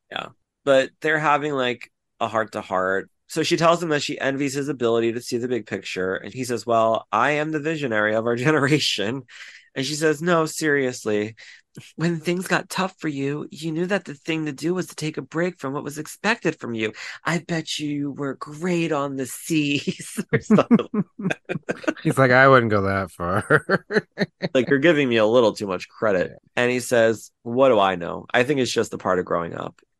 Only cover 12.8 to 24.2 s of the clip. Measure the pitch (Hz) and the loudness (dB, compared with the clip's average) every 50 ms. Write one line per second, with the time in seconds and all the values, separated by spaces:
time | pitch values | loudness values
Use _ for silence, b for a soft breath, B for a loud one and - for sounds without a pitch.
12.8 | 190 190 - _ - 156 143 139 139 139 147 151 - - - 143 156 165 156 160 | -4 -4 -4 _ -6 -4 -4 -2 -4 -4 -4 -4 -8 -10 -12 -10 -8 -6 -4 -4
13.8 | 180 180 208 190 - - 147 143 _ - 160 160 156 151 139 123 143 165 180 185 | -2 -2 -2 -4 -4 -6 -14 -12 _ -4 -2 -2 -2 -4 -6 -4 -2 -2 -2 -2
14.8 | 165 - - - 151 156 151 - 139 - - 156 170 185 175 _ - 135 139 147 | -4 -6 -8 -8 -8 -6 -6 -8 -10 -6 -4 -2 -2 -2 -4 _ -8 -6 -6 -6
15.8 | - - 143 151 151 - - - - 202 233 233 - 175 - - - 120 117 113 | -8 -8 -10 -10 -12 -12 -14 -4 -2 -2 -2 0 -2 -4 -4 -2 -8 -8 -4 -2
16.8 | 110 107 B B B B B B _ - 160 170 - - 175 160 160 - - - | -4 -4 B B B B B B _ -4 -4 -4 -4 -4 -6 -6 -4 -6 -8 -6
17.8 | 151 147 147 147 143 143 131 139 143 139 131 - - 147 151 151 165 185 175 170 | -6 -4 -4 -4 -6 -6 -6 -6 -6 -8 -8 -8 -12 -14 -12 -6 -4 -2 0 0
18.8 | 165 165 156 143 139 143 135 131 131 120 - - - - 170 156 147 143 143 143 | 0 0 0 -2 -2 -4 -4 -6 -6 -6 -8 -12 -6 -2 0 0 2 2 0 0
19.8 | - - - - - - - - - - - 220 - - 220 - - - 240 - | -2 -4 -6 -6 -10 -10 -8 -8 -4 -2 -2 -2 2 4 4 4 6 6 4 2
20.8 | - - - 214 - - _ - 202 190 - - _ - - - - - - - | 2 0 -4 -4 -4 -4 _ -8 -6 -6 -6 -6 _ -8 -8 -8 -6 -8 -8 -4
21.8 | - - - - - 165 135 - 135 127 123 127 135 139 135 127 117 113 107 104 | -4 -6 -6 -2 -2 -2 4 4 4 6 8 8 8 10 8 8 6 4 2 2
22.8 | 98 98 98 98 95 90 - - 87 87 92 104 - - 156 147 - - 190 - | 2 2 0 -2 -2 -4 -8 -6 -4 -2 -2 -2 2 2 2 2 2 0 -2 -2
23.8 | - _ 208 214 - _ _ - | -2 _ -2 -2 -2 _ _ -6